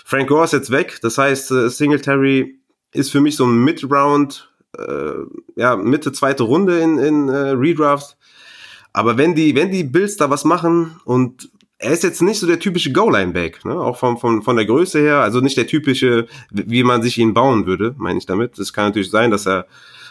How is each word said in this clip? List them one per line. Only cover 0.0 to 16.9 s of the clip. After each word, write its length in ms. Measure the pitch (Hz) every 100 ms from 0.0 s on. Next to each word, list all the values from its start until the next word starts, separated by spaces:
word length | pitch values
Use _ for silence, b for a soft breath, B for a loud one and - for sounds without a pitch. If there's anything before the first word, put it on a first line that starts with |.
Frank 240 | B 135 131
Gore 160 | 147
ist 80 | 160
jetzt 200 | 147 139
weg. 260 | 131 180 -
Das 140 | 113 123
heißt, 360 | 139 135 -
äh, 180 | 131 123
Singletary 880 | 123 147 143 143 139 135 135 131 - _ _ _
ist 200 | - 131
für 80 | 143
mich 160 | 147 143
so 100 | 127
ein 160 | 117
Mid-Round, 920 | 131 165 131 143 143 147 139 - - _ _ -
äh, 380 | - 71 76 67 - - -
ja, 220 | - 120 117
Mitte, 340 | 101 147 151
zweite 320 | 127 135 135
Runde 380 | 113 147 196 170
in, 180 | 165 156
in, 300 | 143 151 139
äh, 220 | 135 139
Redraft. 680 | 135 139 156 151 143 143 _ B B B B B B B
Aber 240 | - 110 117
wenn 200 | 160 160
die, 180 | 156
wenn 160 | 127 185
die 140 | 190
Bills 320 | 147 156 202 202
da 140 | 147
was 140 | 139
machen 560 | 151 170 165 170 165 165
und 440 | - 123 127 - - _ _ -
er 140 | 113
ist 100 | 170
jetzt 200 | 185 -
nicht 180 | 175 220
so 60 | 170
der 120 | 165
typische 340 | 202 175 147
Goal-Line-Back, 720 | 135 220 117 92 87 82 -
ne? 140 | - 151
Auch 180 | 120 123
vom, 220 | 127 120
vom, 240 | 120 113
von 140 | 107 120
der 100 | 110
Größe 320 | 127 180 151
her, 220 | 147 147
also 200 | 110 120
nicht 160 | 135 135
der 120 | 113
typische, 580 | 160 143 131 131 120 113 B B
wie, 140 | 101 101
wie 140 | 120
man 200 | 123